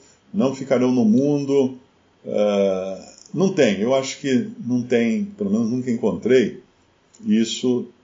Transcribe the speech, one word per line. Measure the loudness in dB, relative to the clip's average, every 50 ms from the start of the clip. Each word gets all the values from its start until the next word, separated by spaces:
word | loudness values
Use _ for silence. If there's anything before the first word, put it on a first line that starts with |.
| -16 _ _ _ _ _ -2
não | 0 0 0 -2
ficarão | -4 -2 0 0 2 2 2 2
no | 4 4
mundo. | 4 4 4 4 2 0 0 0 0 2 2 2 0 -2 -8 -18 _ _ _ _ _ _ _ -10
É, | -4 -2 0 2 2 2 2 2 2 0 -2 -4 -6 -10 -12 -14 -18 -20 -20 -18 -8 -2
não | 0 0 0 2
tem, | 2 2 2 2 0
eu | 0 0 0
acho | 0 -2 -4 -8 -8
que | -2 0 0 0 0 -2 -8 -10 -6
não | -4 -4 -4 -2
tem, | 0 0 0 2 0 0 -2 -4
pelo | -6 -6 -6 -4 -2
menos | 0 0 0 -2
nunca | -4 -4 -4 -4
encontrei | -4 -2 -2 -2 -2 -2 0 2 4 4 4 2 -2 -8 -16 _ _ _ _ _ _ _ _ _ _ -8 -2
isso, | 0 2 2 0 0 -2 -4 -2 -2 -2 -2 -4 -8 -14 _